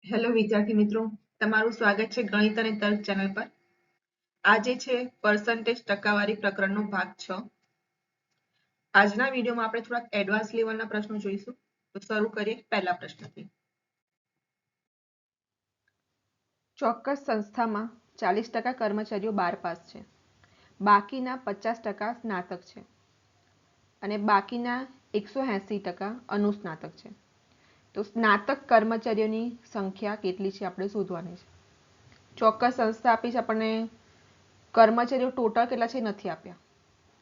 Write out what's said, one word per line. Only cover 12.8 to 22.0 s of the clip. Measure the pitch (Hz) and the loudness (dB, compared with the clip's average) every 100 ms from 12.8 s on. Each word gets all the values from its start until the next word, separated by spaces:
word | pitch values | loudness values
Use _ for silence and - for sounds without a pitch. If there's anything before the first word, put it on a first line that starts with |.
| 185 | -2
પ્રશ્નથી. | 180 165 - - - - _ _ _ _ _ _ _ _ _ _ _ _ _ _ _ _ _ _ _ _ _ _ _ _ _ _ _ _ _ _ _ _ - | -4 -8 -16 -18 -18 -20 _ _ _ _ _ _ _ _ _ _ _ _ _ _ _ _ _ _ _ _ _ _ _ _ _ _ _ _ _ _ _ _ -4
ચોક્કસ | 240 233 269 277 277 | -2 -2 -4 -6 -2
સંસ્થામાં | 220 208 - 226 208 226 - _ - | -4 -4 -2 -2 -2 -6 -12 _ -4
ચાલીસ | 220 202 226 | 0 0 -2
ટકા | 233 233 | -4 -4
કર્મચારીઓ | 254 220 208 214 208 214 | -2 -2 -2 -4 -4 -2
બાર | 202 175 | -2 -2
પાસ | 175 175 - | -2 -6 -8
છે, | - - - _ _ _ _ _ _ _ | -14 -20 -20 _ _ _ _ _ _ _
બાકીના | 196 202 202 262 254 262 | 6 6 6 -6 -6 -6
પચાસ | 220 202 226 233 | -6 -4 -4 -4
ટકા | 226 196 | -6 -4